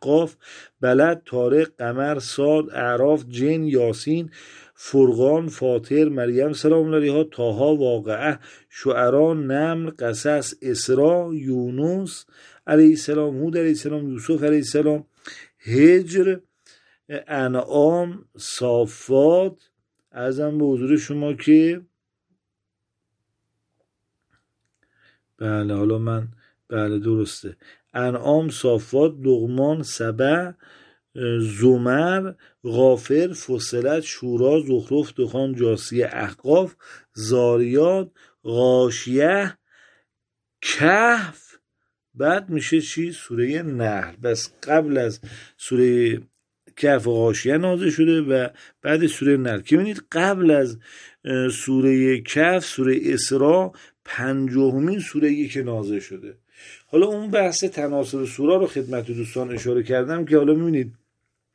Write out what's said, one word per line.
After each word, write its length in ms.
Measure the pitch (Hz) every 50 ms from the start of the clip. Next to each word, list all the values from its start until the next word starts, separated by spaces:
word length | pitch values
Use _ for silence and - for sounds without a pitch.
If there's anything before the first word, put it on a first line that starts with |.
قاف، 360 | - 131 147 156 170 160 - _ _ - - - - - _ _
بلد، 420 | 127 127 127 135 151 165 170 170 -
طارق، 440 | - - 123 123 123 135 151 160 156 - -
قمر، 400 | 123 117 120 131 139 147 151 139
صاد، 520 | 120 - - - 139 147 151 156 156 151
اعراف، 540 | - 131 123 123 123 120 131 143 151 151 135 123
جن، 360 | 123 120 131 147 160 160 160
یاسین، 680 | 156 139 127 120 117 107 - - 147 156 165 170 160 - - - - - - - - _
فرقان، 720 | _ - - - 139 135 123 117 113 127 135 151 160 170 160
فاطر، 600 | - - 131 127 123 117 117 - 135 147 156 151
مریم 440 | 143 131 120 120 120 127 135 151 151
سلام 340 | - - 156 160 165 160
الله 100 | 160 156
علیها، 280 | 156 147 143 139 151 156
طه، 540 | 156 - - 120 117 107 107 135 147 156 147
واقعه، 600 | 139 127 120 113 104 107 107 104 135 151 143 - - - - - _ _
شعرا، 640 | - - - 135 123 120 123 123 127 143 156 160 165
نمل، 560 | 156 147 131 135 139 151 165 165 165 165 160 151 -
قصص، 560 | 123 117 - 117 - 147 151 147 131 - - - -
اسراء، 680 | 131 120 120 - - 131 127 143 156 175 175 175 170 160
یونس 960 | 156 135 135 127 127 123 123 123 131 147 165 180 190 196 175 - - - _ _ _ - - _ _ _
علیه 220 | - 151 151 156 156
السلام، 480 | 160 156 - - 147 151 151 147 135
هود 220 | 131 147 170 165 175
علیه 100 | 165 160
السلام، 420 | 156 151 - 147 151 151 147 139
یوسف 320 | 131 117 117 - 160 147 143
علیه 140 | 151 151
السلام، 480 | 151 139 - - 147 151 151 151 151 151 _ _ _ - - - - - - _ _ -
هجر، 680 | 110 113 131 147 165 180 185 185 160 170 190 180 190 185 180 - _ _ _ _ _ - _ _ _ _ _ _ - 147 143 - -
انعام، 960 | 151 139 131 127 127 127 123 - 135 147 147 156 170 175 175 175 175 196 - _ _
صافات. 1300 | - - - - - 123 123 120 117 120 113 - - - - 131 135 143 156 170 180 190 190 - - _ _ _ _ _ _ _ _ _ _ -
عرضم 460 | 127 123 131 131 139 151 151 147 151
به 60 | 147
حضور 320 | 143 135 123 123 131 151
شما 380 | 151 151 - 147 147 147 147 147
که 460 | - - - 156 156 160 165 170 180 180 _ _ _ _ _ _ _ _ _ _ _ _ _ _ _ _ _ _ _ _ _ _ _ _ _ _ _ _ _ _ _ _ _ _ _ _ _ _ _ _ _ _ _ _ _ _ _ _ _ _ _ _ _ _ _ _ _ _ _ _ _ _ _ _ _ _ _ _ _ _ -
بله، 360 | 113 107 107 107 104 104 104
حالا 240 | 101 104 107 110 110
من، 300 | 113 117 113 113 110 113 - _ _ _ _ _ _ -
بله، 300 | 120 110 107 104 104 104
درسته، 580 | 104 113 113 110 107 101 - - - 101 90 - _ - - _ _ _ -
انعام، 540 | 123 123 127 123 120 123 139 147 156 160 156
صافات، 640 | - - - 127 120 107 113 - - 135 151 160 151 139 131
لقمان، 580 | 135 131 117 113 120 123 131 139 147 156 160 143
سبع، 720 | - - - 117 113 110 110 131 139 156 170 180 180 180 _ _ - - - _ _ _ _ _ _ - 127 123 120 117 117 113 110 104 101
زمر، 720 | 117 127 127 123 120 123 127 143 160 175 185 190 190 190 185 - _ _ _ _ -
غافر، 680 | 123 113 120 131 131 127 113 - - 135 156 175 180 185
فصلت، 720 | - - - 127 113 107 - - 120 120 135 151 160 156
شورا، 600 | - - - - 123 120 117 123 135 147 160 147 135
زخرف، 460 | 131 117 107 - 135 147 147 143 -
دخان، 400 | - 127 107 - 131 135 135 131
جاثیه، 540 | 123 120 117 110 101 - - 117 120 120 - -
احقاف، 600 | - 107 101 101 - - 131 151 180 190 185 - _ _ - - - _ _ _
زاریات، 960 | 110 110 107 123 123 123 120 120 120 123 120 123 143 156 170 185 190 190 175 - _ _ _ _ _ -
غاشیه، 1080 | 117 113 120 127 127 127 127 127 120 117 - - 123 123 135 143 160 190 202 202 185 - _ _ _ _ _ _ _ _ _ _ _ _ _ _ _ _ _ _ _ _ _
کهف، 1000 | - - - - 143 160 190 208 226 240 240 233 202 165 151 - _ _ - _ _ _ _ _ _ _ _ _ _ _ _
بعد 360 | 123 135 151 175 196 190 185
می‌شه 300 | 165 151 - - 160 160
چی؟ 320 | 151 - - 160 165 170 170
سوره 500 | - - - 120 117 120 127 147 160 170
نحل. 540 | 160 135 120 117 107 104 98 90 87 85
بس 360 | 110 113 120 113 117 - - _ _ -
قبل 360 | 139 151 160 160 151 143 131
از 220 | 123 113 107 - - - - - - - _
سوره 640 | _ - - 131 123 127 123 120 120 120 117 113 113 - - _ _ _ _ _ _ _ _ _
کهف 300 | - - 143 139 127 107
و 80 | 120 117
غاشیه 420 | 113 113 113 107 110 - 123 143
نازل 340 | 156 175 185 180 175 190 175
شده 300 | 151 156 160 165 165 160
و 280 | 151 135 135 131 127 120 - - - - _ _ -
بعد 240 | 147 151 160 170
سوره 300 | 151 151 - 135 143 143
نحل 240 | 135 127 120 110 98
که 160 | 90 - 147
می‌بینید 260 | 165 190 214 208 190 - _ -
قبل 380 | 165 175 196 202 185 180 160
از، 280 | 151 143 135 123 113 113 - - - - - - _ _ -
اه، 240 | 135 131 127 127 127
سوره 720 | 120 - - - 131 131 131 135 131 131 131 131 131 120
کهف، 440 | 113 - - 147 156 170 185 185 170
سوره 360 | - - - 131 131 131 135 -
اسراء 680 | 139 135 120 - - 139 135 139 147 165 185 185 185 - - - - _ _ _
پنجاهمین 920 | - - - 120 131 135 135 135 131 123 135 135 135 127 135 147 170 196 208
سوره‌ای 500 | - - - 147 156 147 147 147 147 -
که 140 | - 143 127
نازل 360 | 120 117 110 104 101 104 98
شده. 360 | 95 - 98 92 98 - - _ _ _ _ _ - - - - _
حالا 200 | _ - 160 185
اون 240 | 214 214 208 214 214
بحث 340 | 196 220 196 180 165 - 190
تناسب 600 | 190 - 156 147 143 143 143 131 - - 135 131
سوره‌ها 340 | 120 - - 143 151 180 190
رو 60 | 185
خدمت 400 | - - 139 131 123 127 123 113
دوستان 440 | 117 120 117 117 113 - 127 127 123
اشاره 320 | 123 110 - 123 123 123 113
کردم 420 | 117 127 127 127 131 160 170 165
که 120 | 151 156
حالا 180 | 151 143 143 156
می‌بینید 400 | 156 165 170 160 139 127 117 117 _ _ _ _ _ _ _ _ _ _ _ _